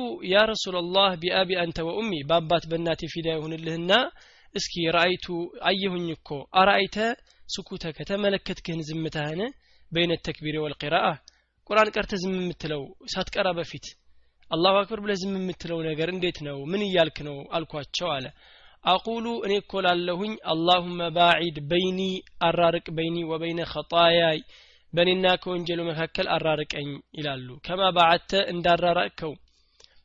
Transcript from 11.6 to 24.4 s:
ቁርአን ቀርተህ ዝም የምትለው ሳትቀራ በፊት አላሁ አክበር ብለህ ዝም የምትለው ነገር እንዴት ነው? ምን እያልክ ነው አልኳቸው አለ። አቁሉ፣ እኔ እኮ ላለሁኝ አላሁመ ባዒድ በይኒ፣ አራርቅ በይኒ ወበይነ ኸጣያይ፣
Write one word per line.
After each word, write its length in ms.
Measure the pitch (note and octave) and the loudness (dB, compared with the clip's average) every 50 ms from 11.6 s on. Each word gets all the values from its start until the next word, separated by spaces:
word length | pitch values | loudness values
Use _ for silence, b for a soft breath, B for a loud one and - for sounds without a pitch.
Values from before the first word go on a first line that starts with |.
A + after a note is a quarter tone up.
| _ - | _ 2
ቁርአን 200 | G#3 G#3+ G#3+ G#3+ | 4 4 4 4
ቀርተህ 300 | G#3 G#3+ G3+ - G#3+ F#3+ | 2 -2 -2 -2 -2 -4
ዝም 140 | F3 F#3+ F#3+ | -2 -2 -2
የምትለው 480 | F#3 F3+ F3+ E3 - - D#3+ D3+ D3 C3+ - - - - - | -2 -2 -4 -4 -6 -6 -6 -6 -6 -8 -10 -14 -16 -14 -8
ሳትቀራ 400 | - F#3+ F#3 - - - G3+ F#3 F3 | -6 -6 -4 -2 -2 0 0 0 0
በፊት 340 | E3+ E3 - - C#3+ - - - _ _ - - - _ _ _ _ _ - | -2 -4 -6 -10 -12 -14 -16 -18 _ _ -20 -20 -20 _ _ _ _ _ -4
አላሁ 240 | - D#3+ E3+ F#3+ F#3+ | 0 2 4 4 4
አክበር 240 | G3+ G3+ - A3+ G#3+ | 4 2 0 -4 -6
ብለህ 180 | G3+ G#3 G3+ F#3 | -2 -2 -2 -2
ዝም 160 | F3+ G3 G3 | -2 -4 -4
የምትለው 440 | F#3+ F#3 F#3 F3 - - E3 E3+ E3 | -2 -4 -4 -6 -8 -8 -6 -6 -4
ነገር 280 | D#3+ D#3+ D#3 D3 D#3+ E3 | -4 -4 -2 -2 -2 -2
እንዴት 280 | F#3 F#3 E3+ F3+ E3 - | -2 -2 -2 -2 -2 -4
ነው? 160 | D3+ D3 C#3+ C#3 C#3 | -8 -8 -8 -8 -6
ምን 160 | D3 F3+ G3 G#3 | -4 -2 -2 0
እያልክ 360 | G3+ F#3 F3 E3 D3+ - - | 2 2 4 2 2 0 -4
ነው 160 | D3 D3 C#3+ C#3 C#3+ - | -10 -10 -10 -12 -8 -6
አልኳቸው 580 | - E3 D#3+ - - D3+ C#3 - - - F3 F3 | -4 -4 -4 -6 -8 -10 -8 -8 -6 -4 -4 -2
አለ። 160 | D3+ C3+ C3 C#3+ b b b b b b b b b b - | -4 -4 -6 -8 b b b b b b b b b b 2
አቁሉ፣ 420 | F3 F3+ F#3+ - A3 A3+ A#3 A3 A#3 A#3 A#3 | 2 2 2 2 -2 -4 -4 -4 -4 -4 -4
እኔ 120 | - G3+ G3 | -2 0 0
እኮ 160 | G#3 F#3 - - G3 | -2 -2 -4 -4 0
ላለሁኝ 520 | F#3+ F3+ F3 F3 F3 F3+ F3 E3+ G3+ G#3+ A3 - - | 2 2 2 2 0 -2 -2 -2 -4 -4 -6 -6 -4
አላሁመ 520 | F3+ D#3+ D#3+ E3 F3 F3+ F3+ F3 F3+ F3+ F3 E3+ E3+ | -2 -2 2 4 4 4 4 4 0 -4 -4 -4 -2
ባዒድ 480 | D#3 F3 F3 F3 E3+ D#3 E3 F3 D#3 D3+ D3 | 2 4 6 6 6 4 2 -2 -4 -6 -4
በይኒ፣ 360 | C#3+ E3+ F3+ F#3 F#3 F#3 F#3 F#3+ F#3+ F#3 F#3 - - - - | -2 0 0 2 0 0 -2 -2 -2 -4 -6 -8 -12 -4 0
አራርቅ 460 | F3+ E3 E3 E3+ F3 E3 E3 E3+ - - | 0 2 4 4 4 4 4 2 -2 -6
በይኒ 260 | E3 D#3 E3 E3 E3+ E3+ E3+ | -4 -4 -2 -2 -2 -2 -4
ወበይነ 360 | D#3+ D#3+ D#3+ E3 E3+ E3+ E3+ E3 | -4 -4 -4 -4 -4 -4 -4 -4
ኸጣያይ፣ 720 | C#3+ - D#3 D3 - E3+ E3+ E3+ E3+ E3+ E3+ E3+ E3 D#3+ D#3 | -6 -6 -8 -6 0 4 6 6 6 6 6 6 4 2 0